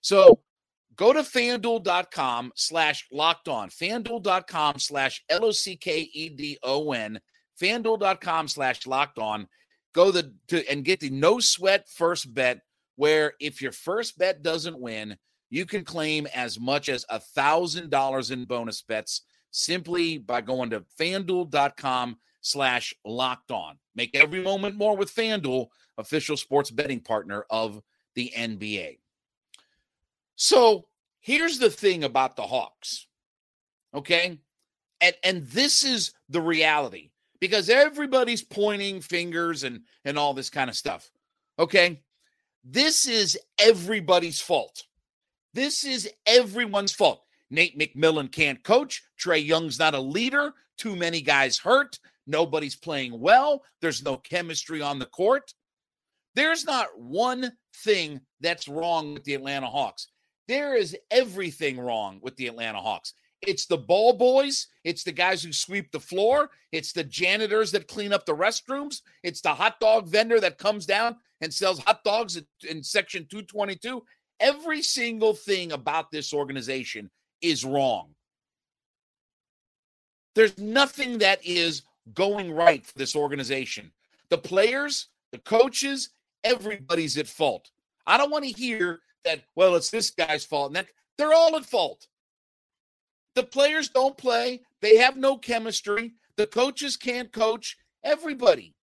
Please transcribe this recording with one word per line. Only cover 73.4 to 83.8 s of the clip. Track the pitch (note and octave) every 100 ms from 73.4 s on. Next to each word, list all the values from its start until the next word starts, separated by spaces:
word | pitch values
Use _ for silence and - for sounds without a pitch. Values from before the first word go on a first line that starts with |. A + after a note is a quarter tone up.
twenty-two. | G3 G#3 G3+ F#3+ A#3 B3+ - _ _ _
Every | B3 C#4+ D#4+ D#4
single | - - A#3+ A3+ A3
thing | G#3+ - G3 F3
about | D3 A#2+ D#3 D#3+
this | D3+ C#3
organization | D3 C#3 C#3 A#2 C3 A#2+ A2+ G2+ _ _ _
is | E3 D3
wrong. | C3 C#3+ C3+ G#2 - _ _ _ _ _ _ _ _ _ _ _ _ _ _ _ _ _ _ _ _ _ _ -
There's | A3 G3
nothing | G#3 A#3+ C#4 C#4 C4 A#3+
that | G3+ F#3+ F3+
is | F3 E3+ D3 _ _ -
going | G#2+ G3 G3+ F#3
right | D#3 E3+ D3 -
for | -
this | C3 D3+
organization. | D3 C#3+ A#2+ C3+ B2 -